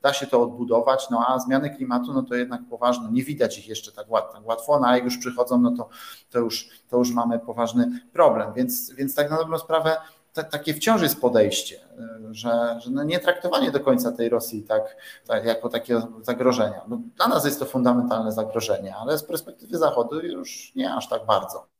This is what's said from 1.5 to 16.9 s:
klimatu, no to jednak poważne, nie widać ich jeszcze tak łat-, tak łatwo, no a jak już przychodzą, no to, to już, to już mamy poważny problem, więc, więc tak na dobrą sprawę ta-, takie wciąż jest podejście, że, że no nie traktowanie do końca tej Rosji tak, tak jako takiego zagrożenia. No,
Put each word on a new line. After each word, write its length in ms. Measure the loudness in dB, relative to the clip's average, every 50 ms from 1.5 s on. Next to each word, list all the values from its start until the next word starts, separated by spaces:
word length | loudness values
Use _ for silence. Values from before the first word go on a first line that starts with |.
| 0 0 0 -2
klimatu, 420 | -6 -6 -2 0 0 0 0 0
no 100 | -4 -4
to 120 | -2 -2 -4
jednak 260 | -4 -4 -4 -6 -12 -10 -14
poważne, 380 | -6 0 2 2 2 0 -2 -2
nie 100 | -2 -2
widać 360 | -2 -2 0 0 0 0 0 -6
ich 100 | -12 -12
jeszcze 240 | -12 -12 -12 -14
tak 180 | _ -16 -8 -2
łat-, 220 | -2 -2 -2 -2
tak 140 | -14 -14 -6
łatwo, 340 | -6 -6 -4 0 2 2 4
no 60 | 6
a 80 | 4 4
jak 100 | 4 2
już 140 | -2 -6 -4
przychodzą, 400 | -8 -6 -2 -2 0 2 4 4
no 120 | 4 4 2
to, 120 | -2 -6 -12 -14 -20 -18 -18 -20 -20 _ _
to 80 | -2 -2
już, 300 | -2 -2 -4 -6 -10 -12 -20 -20 _ _
to 80 | 2
już 160 | 2 2 2
mamy 260 | 2 0 0 0 -2 -2
poważny 600 | -4 -6 -2 -2 -2 0 2 2 2 2 -2 -6 _ _
problem, 400 | _ 6 6 6 6 4 -2 -4
więc, 400 | -2 -2 -2 -2 -2 -6 -8 -10
więc 220 | -6 -4 -4 -2 0
tak 160 | 0 0 2
na 60 | 2
dobrą 220 | 0 0 0 -2 -6
sprawę 380 | -2 0 0 2 2 2 0 0 -4 -12 -20 _ _ _
ta-, 120 | _ -8 -6
takie 300 | -4 -6 -4 -2 -4 -4
wciąż 280 | 0 2 2 4 4
jest 180 | 4 2 2 2
podejście, 600 | 2 4 6 6 6 6 2 -2 -6 -8 -14 -16 -20 _ -18 -18 -16 -16 -16 -16 -16 -16
że, 480 | -14 -8 -2 0 0 0 0 0 -4 -6
że 100 | -6 -4
no 140 | -4 -2 -2
nie 140 | -2 -2 0
traktowanie 520 | 0 0 0 0 -2 0 2 2 2 2
do 100 | 0 2
końca 320 | 4 4 4 4 2 -2
tej 160 | 0 0 0 2
Rosji 340 | 2 0 0 -2 -8 -8
tak, 340 | -4 0 0 0 0 -2 -10 -16 -20 -20 -20 -20 _
tak 180 | -2 -2 0 2
jako 240 | 0 -2 0 -2 -4
takiego 400 | -4 -4 -2 0 0 0 0 -4 -12 -10
zagrożenia. 580 | -6 -6 -4 2 2 2 2 2 0 -2 -2 -8 -10
No, 120 | -8